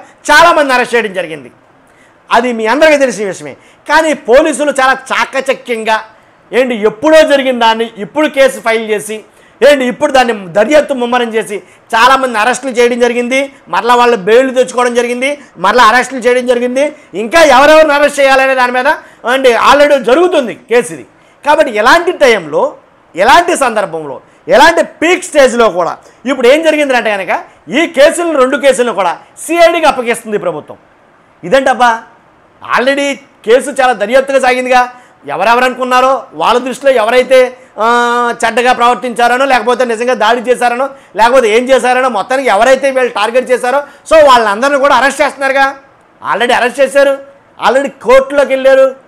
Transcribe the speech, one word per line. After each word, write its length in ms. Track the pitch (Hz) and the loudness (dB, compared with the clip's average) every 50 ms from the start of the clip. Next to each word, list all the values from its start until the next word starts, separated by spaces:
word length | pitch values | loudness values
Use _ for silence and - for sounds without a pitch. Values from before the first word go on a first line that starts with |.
| - - _ _ - 294 | -8 -16 _ _ -2 2
చాలామంది 420 | 294 311 339 339 320 311 294 269 | 4 4 4 4 4 2 0 0
అరెస్ట్ 220 | 254 247 233 - 233 | 0 -2 -2 -2 -2
చేయడం 180 | 233 214 208 | -2 -2 -4
జరిగింది. 400 | 185 190 170 156 160 147 120 117 - _ _ _ _ _ _ _ _ _ _ _ _ _ _ - | -6 -8 -8 -8 -12 -16 -16 -20 -20 _ _ _ _ _ _ _ _ _ _ _ _ _ _ -2
అది 200 | 190 233 240 247 | -2 0 0 -2
మీ 140 | 233 220 220 | -4 -4 -2
అందరికీ 300 | 220 247 302 320 320 294 | -2 0 2 4 4 4
తెలిసిన 300 | 277 277 247 185 190 214 | 4 2 -2 -2 -4 -8
విషయమే. 300 | 190 165 - 151 139 113 - _ _ _ _ _ - | -8 -8 -10 -14 -16 -18 -20 _ _ _ _ _ -2
కానీ 260 | 294 320 320 311 277 | 0 0 0 0 -2
పోలీసులు 560 | 294 - - 240 285 320 320 262 226 294 294 | -4 0 2 2 4 4 2 -2 -2 -4 -2
చాలా 220 | - 269 262 269 | 0 0 0 0
చాకచక్యంగా 1080 | 262 262 - - 202 269 311 - - 269 262 269 247 - - 240 233 220 214 220 220 208 - - _ _ _ _ _ _ _ _ | 0 -2 -4 -4 -4 -4 -4 -2 -4 -4 -4 -4 -6 -6 -8 -8 -8 -6 -2 -2 -4 -4 -4 -10 _ _ _ _ _ _ _ _
ఏంటి, 220 | 185 240 262 240 240 | -2 -2 -2 -2 -2
ఎప్పుడో 480 | 202 208 214 214 - 285 311 311 311 | -2 -2 -2 -2 0 2 4 4 4
జరిగిన 360 | 311 285 285 277 254 262 254 233 | 4 4 2 0 0 -2 -2 0
దాన్ని 320 | 233 226 220 226 233 226 - 190 | 0 0 0 -2 -4 -8 -8 -12
ఇప్పుడు 300 | 208 - - 294 311 269 | -14 -6 -2 -2 -2 0
కేసు 320 | - 269 269 254 - 214 | 2 0 0 0 0 -2
ఫైల్ 300 | 208 226 220 233 226 214 | -4 -2 -2 -2 -2 -4
చేసి, 340 | 214 202 208 208 220 214 - _ _ _ _ _ _ _ 226 285 | -6 -6 -6 -10 -12 -14 -14 _ _ _ _ _ _ _ 2 4
ఏంటి, 140 | 294 262 254 | 4 2 0
ఇప్పుడు 280 | 247 226 - 294 294 | -4 -2 -2 -2 0
దాన్ని 340 | 269 262 247 254 247 202 190 | 0 0 0 0 -4 -6 -10
దర్యాప్తు 480 | 175 156 202 220 226 302 294 294 294 277 | -4 -2 -2 0 2 2 2 2 0 -4
ముమ్మరం 400 | 247 240 240 247 240 240 226 214 | -6 -4 -2 -2 -2 -2 -2 -4
చేసి 280 | 220 190 160 208 180 - _ _ _ _ _ 233 | -6 -6 -6 -10 -12 -12 _ _ _ _ _ 0
చాలామంది 440 | 220 240 262 269 269 262 254 233 208 | 0 2 2 2 2 0 -2 -2 -2
అరెస్టులు 340 | 214 247 240 - 269 269 | -2 -2 -2 -4 -6 -4
చేయడం 280 | 214 240 240 240 247 240 | -2 0 0 0 0 0
జరిగింది. 520 | 240 240 226 240 240 240 262 269 277 269 - - _ 156 | 0 0 0 -2 -4 -2 -2 -2 -4 -4 -10 -18 _ -6
మరలా 260 | 175 190 208 247 247 | -4 -2 0 0 2
వాళ్ళు 220 | 240 240 240 233 | 2 2 2 0
బెయిల్ 380 | 202 175 202 226 254 269 262 240 | 0 0 2 2 2 2 2 0
తెచ్చుకోవడం 400 | 254 247 247 - 247 247 247 233 | -2 -2 -2 -2 -2 -2 0 0
జరిగింది, 440 | 240 240 240 247 247 262 285 285 285 - - _ 160 | -2 -2 -2 -4 -4 -4 -6 -6 -8 -12 -20 _ -4
మరలా 260 | 175 202 214 247 233 | -2 0 2 4 4
అరెస్టులు 360 | 214 240 254 233 - 269 254 | 4 4 2 -2 -2 -8 -4
చేయడం 260 | 208 247 247 254 247 | -2 0 0 0 0
జరిగింది. 460 | 254 247 240 247 247 247 269 294 294 294 - - _ - | -2 -2 -2 -2 -2 -2 -2 -2 -2 -4 -10 -18 _ -10
ఇంకా 280 | 190 226 214 330 330 | -10 -6 -2 2 2
ఎవరెవరిని 500 | 320 285 247 262 285 302 311 311 311 302 | 4 4 4 4 4 4 4 4 4 2
అరెస్ట్ 280 | 285 294 294 277 - 285 | 2 0 0 0 0 0
చేయాలనే 340 | 277 269 269 269 269 269 262 | 2 2 2 2 2 0 0
దాని 180 | 262 247 247 | 0 -2 -2
మీద 140 | 247 254 247 294 330 320 - - - _ - 226 262 | -2 -2 -2 -2 -2 -2 -8 -18 -20 _ -4 -4 -2
ఏంటి, 140 | 269 262 247 | 2 2 2
already 540 | 226 - - 220 269 285 285 294 285 269 | 2 2 2 2 4 4 4 2 2 0
జరుగుతుంది 520 | 202 277 254 320 359 349 381 294 254 202 156 | 2 2 2 2 2 2 0 -2 -2 -4 -8
కేసు 380 | - - - 220 247 202 - | -14 -6 -2 -2 -2 -2 -2
ఇది. 140 | 165 127 104 - _ _ _ _ _ _ - | -10 -16 -16 -20 _ _ _ _ _ _ -2
కాబట్టి 280 | 294 302 311 302 269 208 | 0 2 2 0 0 -2
ఎలాంటి 380 | 208 214 262 320 339 349 359 | 0 2 2 2 2 2 -2
టైంలో, 640 | 330 269 294 247 220 190 160 147 147 180 247 302 - - _ _ _ _ _ _ - | -2 2 2 2 2 0 -2 -4 -4 -2 -2 -4 -6 -12 _ _ _ _ _ _ -4
ఎలాంటి 400 | 160 202 247 311 339 349 359 330 | -2 2 4 4 4 2 0 -2
సందర్భంలో, 640 | 240 269 240 220 214 196 165 165 160 151 139 123 - - _ _ _ _ 147 | -2 -2 -2 -2 -4 -4 -4 -8 -10 -10 -12 -14 -14 -18 _ _ _ _ 0
ఎలాంటి 340 | 185 247 302 339 339 339 269 - - _ | 4 4 4 4 4 0 -2 -4 -6 _
పీక్ 220 | 302 339 359 359 - | -2 -2 -2 -2 -4
స్టేజ్లో 440 | - - 294 269 233 220 240 226 208 | -2 0 2 2 2 2 0 0 0
కూడా 280 | 165 180 165 147 123 - _ - _ _ - | 0 -2 -4 -4 -6 -10 _ -20 _ _ -8
ఇప్పుడు 220 | 247 285 262 240 247 | -6 -4 0 2 2
ఏం 140 | 285 320 | 2 2
జరిగిందంటే 540 | 320 311 302 302 294 269 254 233 220 220 208 | 2 0 0 0 0 0 -2 -2 -2 -2 -4
కనుక 280 | 196 180 180 233 349 349 - _ _ _ - | -4 -4 -6 -6 -6 -8 -12 _ _ _ -6
ఈ 160 | 220 294 339 | -2 -2 -2
కేసులు, 520 | 339 - 262 285 320 311 320 339 330 311 269 | -2 2 2 2 2 2 0 -4 -2 -2 -2
రెండు 180 | 254 262 285 | 0 -2 -2
కేసులను 360 | 262 277 277 - - 247 233 | 0 0 0 0 0 -2 -2
కూడా 260 | 180 196 185 170 156 - - _ _ - - | -2 -2 -2 -4 -4 -6 -12 _ _ -18 -8
సిఐడికి 400 | - 330 339 339 339 339 339 320 | -4 2 2 4 4 4 2 2
అప్పగిస్తుంది 520 | 277 - 247 233 240 220 - - 220 208 190 | 2 0 0 -4 -6 -6 -6 -6 -8 -8 -6
ప్రభుత్వం. 380 | 170 180 156 147 - - 104 - _ _ _ _ _ _ _ _ _ _ _ _ - | -4 -6 -8 -8 -12 -16 -20 -20 _ _ _ _ _ _ _ _ _ _ _ _ -4
ఇదేంటబ్బా, 580 | 175 233 277 262 269 247 226 247 240 226 226 - - _ _ _ _ _ _ _ _ _ _ - 113 143 202 | -2 0 0 2 0 0 2 0 0 0 -2 -8 -16 _ _ _ _ _ _ _ _ _ _ -8 -4 -4 -2
already 360 | 247 277 277 285 285 277 269 277 - _ _ _ - | 0 0 -2 -2 -4 -4 -6 -8 -12 _ _ _ 0
కేసు 240 | 214 233 269 220 285 | 0 0 0 0 -2
చాలా 220 | 240 269 254 254 | -2 0 0 0
దర్యాప్తుగా 460 | 240 180 208 214 254 269 262 269 269 262 | 0 -2 -2 0 0 0 0 0 -2 0
సాగిందిగా. 500 | 254 247 254 254 254 254 254 247 247 247 - - - _ _ _ - | 0 0 0 -2 -2 0 0 0 0 -2 -6 -16 -20 _ _ _ -12
ఎవరెవరు 380 | 139 139 160 190 226 233 247 254 | -10 -6 -2 0 0 2 2 0
అనుకున్నారో, 580 | 254 240 240 254 247 254 254 254 269 269 233 - - - | -2 -2 -4 -4 -2 0 0 2 0 0 -2 -6 -10 -6
వాళ్ళ 260 | 151 165 196 233 247 | -2 -2 0 0 0
దృష్టిలో 320 | 254 262 240 - 277 277 | -2 -6 -8 -2 -2 0
ఎవరైతే, 640 | 254 226 214 226 247 254 247 247 262 254 254 247 - - - _ _ 202 | 0 0 0 2 0 0 2 2 2 2 2 0 -4 -12 -20 _ _ -4
ఆ, 560 | 214 233 240 240 240 240 240 240 240 240 233 - 240 | -2 0 0 0 0 -2 -2 -2 -2 -4 -4 -4 -4
చెడ్డగా 260 | 226 220 247 240 254 | -2 -2 0 0 0
ప్రవర్తించారనో, 720 | 247 233 240 247 247 - 254 247 220 233 240 233 247 254 277 | 0 2 2 0 0 -2 -4 -6 -2 0 0 0 2 0 0
లేకపోతే 400 | 277 262 233 214 247 247 240 254 | 0 0 0 0 -2 -2 0 -2
నిజంగా 300 | 233 226 214 240 247 254 | -4 -4 -4 -2 -2 -2
దాడి 260 | 214 214 220 240 247 | 0 0 0 0 0
చేశారనో, 500 | 208 247 240 185 247 240 240 247 277 269 - - - _ - | 0 -2 -2 0 0 -2 -2 -2 -4 -6 -8 -14 -20 _ 0
లేకపోతే 400 | 196 226 240 262 262 233 208 214 | 0 2 4 4 2 2 2 0
ఏం 120 | 247 247 262 | 0 2 2
చేశారనో, 400 | 262 240 220 254 247 254 262 262 | 0 2 2 0 0 0 0 -2
మొత్తానికి 400 | 226 190 - - 254 277 262 233 | -2 -4 -4 -4 -4 -2 0 0
ఎవరైతే 420 | 196 202 233 262 262 262 277 269 | 0 2 2 2 2 2 0 -2
వీళ్ళు 220 | 262 262 247 233 | -2 -2 -2 -2
టార్గెట్ 380 | - 202 208 233 226 254 240 220 | -2 -4 -4 -2 -2 -2 0 0
చేశారో, 320 | 254 226 247 247 262 285 285 - - - _ - | -2 -2 -2 -2 -2 -4 -4 -6 -14 -20 _ 2
so 160 | 311 320 294 277 | 4 4 6 6
వాళ్ళందరినీ 500 | 247 240 226 208 196 220 269 285 294 262 | 6 4 2 0 -2 -2 -2 -2 0 0
కూడా 160 | 277 285 277 | 2 2 2
అరెస్ట్ 280 | 254 262 277 277 302 | 2 2 0 0 -2
చేస్తున్నారుగా. 540 | 294 254 - 269 277 262 262 277 269 277 285 - - _ _ _ _ _ _ _ - 135 | -4 -4 -2 -4 -4 -2 0 0 -2 -2 -4 -8 -18 _ _ _ _ _ _ _ -6 -6
already 220 | 160 196 240 254 233 | -4 -2 0 0 0
అరెస్ట్ 260 | 220 233 247 - 277 | 0 0 -2 0 -2
చేశారు, 380 | 269 226 262 277 277 277 269 269 277 - - _ _ _ _ - 160 | -2 2 2 2 2 2 0 -2 -8 -16 -20 _ _ _ _ -4 -2
already 240 | 208 247 269 277 254 - - | 0 0 0 -2 -4 -8 -6
కోర్టులోకి 460 | - 220 254 269 269 269 285 285 269 233 | 0 2 4 4 4 2 0 -2 0 0
వెళ్ళారు, 460 | 269 262 262 269 269 262 269 262 254 - _ | -2 0 2 2 4 4 4 2 0 -6 _